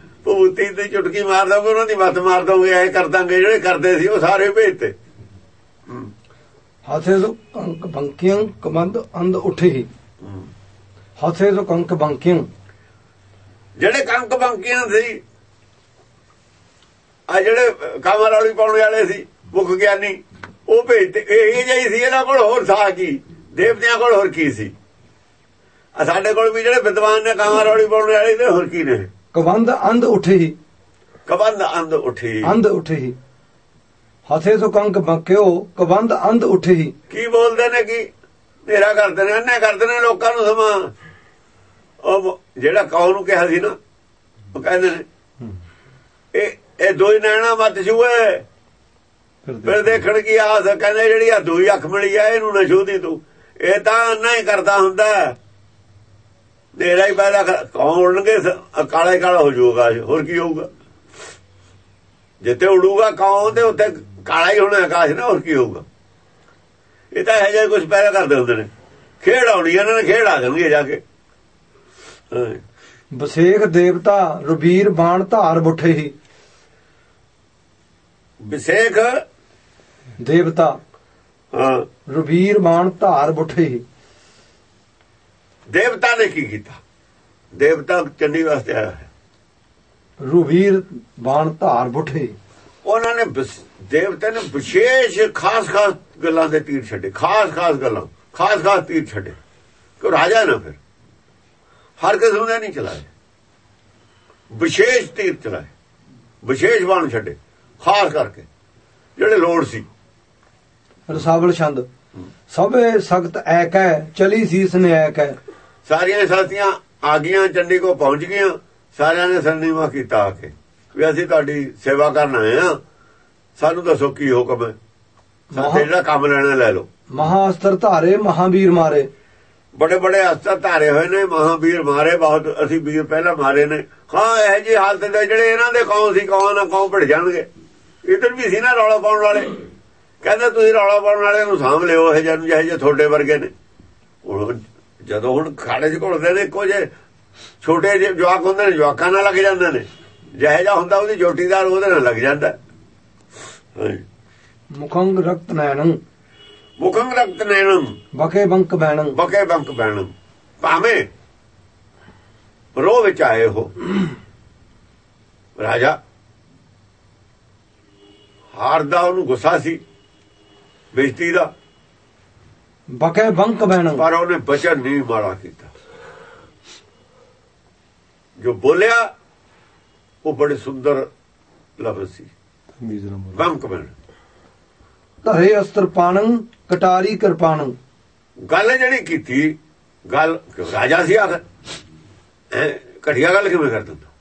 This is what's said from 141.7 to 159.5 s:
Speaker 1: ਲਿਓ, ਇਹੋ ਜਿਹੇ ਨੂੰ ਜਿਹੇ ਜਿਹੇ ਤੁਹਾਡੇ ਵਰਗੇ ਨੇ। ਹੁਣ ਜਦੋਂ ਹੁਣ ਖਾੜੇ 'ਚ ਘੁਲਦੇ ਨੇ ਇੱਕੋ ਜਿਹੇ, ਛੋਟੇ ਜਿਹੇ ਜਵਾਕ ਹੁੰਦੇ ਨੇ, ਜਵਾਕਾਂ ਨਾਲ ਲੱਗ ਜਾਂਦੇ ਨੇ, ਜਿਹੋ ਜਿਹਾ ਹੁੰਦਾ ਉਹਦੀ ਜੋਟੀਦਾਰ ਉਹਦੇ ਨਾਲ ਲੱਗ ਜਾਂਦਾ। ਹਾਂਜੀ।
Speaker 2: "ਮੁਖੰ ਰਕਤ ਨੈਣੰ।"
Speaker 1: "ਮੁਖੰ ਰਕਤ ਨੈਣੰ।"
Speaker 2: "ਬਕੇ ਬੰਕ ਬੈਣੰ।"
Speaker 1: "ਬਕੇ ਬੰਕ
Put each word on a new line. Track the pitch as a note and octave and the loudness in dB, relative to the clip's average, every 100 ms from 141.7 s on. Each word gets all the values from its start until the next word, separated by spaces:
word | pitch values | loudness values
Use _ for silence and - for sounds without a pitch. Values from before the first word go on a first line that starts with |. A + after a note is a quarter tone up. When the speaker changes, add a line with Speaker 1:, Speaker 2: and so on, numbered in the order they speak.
| D3+ | 0
Speaker 1:
ਲਿਓ, | F3 E3 E3 | 2 4 4
ਇਹੋ | D#3 | 2
ਜਿਹੇ | D#3+ D#3+ | 0 -2
ਨੂੰ | E3 | 0
ਜਿਹੇ | D#3+ | 0
ਜਿਹੇ | D#3+ E3 | 0 0
ਤੁਹਾਡੇ | C#3+ C#3+ D3+ | 0 2 2
ਵਰਗੇ | D3+ C#3+ C#3+ | 2 0 -2
ਨੇ। | - - _ _ - _ _ _ | -4 -14 _ _ -20 _ _ _
ਹੁਣ | A2 G2 G#2 A#2+ - _ _ _ | -10 -6 -6 -8 -14 _ _ _
ਜਦੋਂ | - G#2 B2 | -10 -6 -2
ਹੁਣ | C3 D#3 | -2 -4
ਖਾੜੇ | C3+ A#2+ A#2 D#3 | -10 -8 -2 -2
'ਚ | E3+ | -2
ਘੁਲਦੇ | F#3+ E3 E3+ | -4 -2 0
ਨੇ | F#3 | 0
ਇੱਕੋ | G3 F#3+ G3 | -2 -4 -4
ਜਿਹੇ, | G3 D3 - _ _ _ - - - | -4 -6 -12 _ _ _ -20 -20 -8
ਛੋਟੇ | - E3 F#3+ G3+ | -2 0 2 2
ਜਿਹੇ | G3 | 0
ਜਵਾਕ | E3+ F3+ F#3 | 0 2 2
ਹੁੰਦੇ | F#3 F#3+ G3+ | 0 0 2
ਨੇ, | |
ਜਵਾਕਾਂ | D#3+ D3 C#3+ F3 | 2 2 0 0
ਨਾਲ | F#3+ | 2
ਲੱਗ | G3 | 2
ਜਾਂਦੇ | F#3 G3 F#3 D#3+ | 2 2 2 -2
ਨੇ, | B2 - - - - - | -2 -8 -18 -20 -20 -18
ਜਿਹੋ | - D3 D#3 | -2 0 2
ਜਿਹਾ | G3 | 2
ਹੁੰਦਾ | G3 F3+ G3 | 0 0 0
ਉਹਦੀ | G#3 | 0
ਜੋਟੀਦਾਰ | G3+ F3 E3+ F3+ F#3+ | 0 0 0 0 0
ਉਹਦੇ | F#3 F#3+ G3 | 0 0 2
ਨਾਲ | D#3+ | 2
ਲੱਗ | B2+ A2 | 0 0
ਜਾਂਦਾ। | C3+ D3 - - - - _ _ _ _ _ - - - _ - | -2 -2 -4 -6 -16 -20 _ _ _ _ _ -20 -20 -20 _ -8
ਹਾਂਜੀ। | G#2+ G2 - _ _ _ _ _ - | -8 -8 -14 _ _ _ _ _ -20
Speaker 2:
"ਮੁਖੰ | C#3+ D3 E3+ F#3+ F#3+ | -16 -6 -2 0 0
ਰਕਤ | E3+ F3 - | -2 -4 -6
ਨੈਣੰ।" | D#3 C#3+ C#3 D#3+ D3 - _ _ _ - - - - | -4 -2 0 0 -2 -6 _ _ _ -20 -20 -20 -4
Speaker 1:
"ਮੁਖੰ | F#3 A3 B3 | -2 0 0
ਰਕਤ | B3 G#3 E3+ | 0 0 -2
ਨੈਣੰ।" | G#3 G3 G3 F3+ B2 G#2 - C3+ | 0 2 4 2 -2 -12 -12 -6
Speaker 2:
"ਬਕੇ | D#3 F#3 | -2 0
ਬੰਕ | G3 F#3+ F3 | 2 2 0
ਬੈਣੰ।" | F3 D#3 D3+ D3+ | 0 0 0 -2
Speaker 1:
"ਬਕੇ | C3+ F3 G3 | -2 0 0
ਬੰਕ | F#3+ | 0